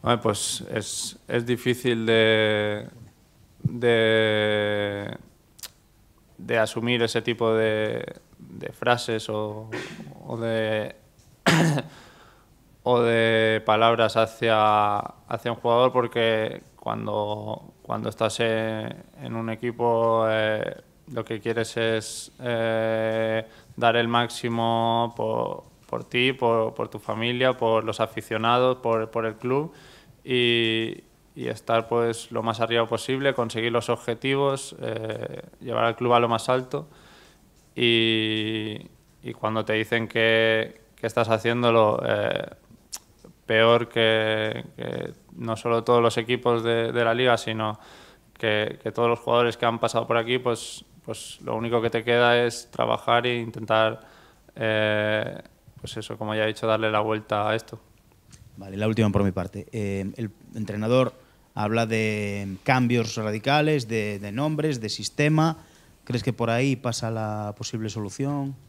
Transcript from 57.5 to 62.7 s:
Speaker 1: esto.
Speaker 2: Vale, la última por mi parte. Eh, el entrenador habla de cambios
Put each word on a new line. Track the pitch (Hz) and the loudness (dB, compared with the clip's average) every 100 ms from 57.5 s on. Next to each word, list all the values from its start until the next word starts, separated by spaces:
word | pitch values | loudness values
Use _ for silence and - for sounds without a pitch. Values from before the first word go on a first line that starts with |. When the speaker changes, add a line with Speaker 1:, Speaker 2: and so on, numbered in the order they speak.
| 110 | -2
Speaker 1:
esto. | - 110 _ _ _ _ _ - - - | -4 -18 _ _ _ _ _ -20 -20 -18
Speaker 2:
Vale, | 98 98 | -12 -4
la | 107 | -2
última | 110 107 | 2 2
por | 98 | 4
mi | 101 | 0
parte. | 92 87 101 - | 0 -8 -10 -10
Eh, | 113 104 98 98 - | -6 -4 -4 -6 -8
el | 110 - - | -10 -10 -16
entrenador | 110 107 104 110 127 127 - - _ _ | -10 -8 -4 2 2 2 -2 -20 _ _
habla | - 107 113 117 | -6 -2 0 0
de | 113 110 107 104 101 98 95 | 0 0 0 -4 -6 -8 -6
cambios | - | 2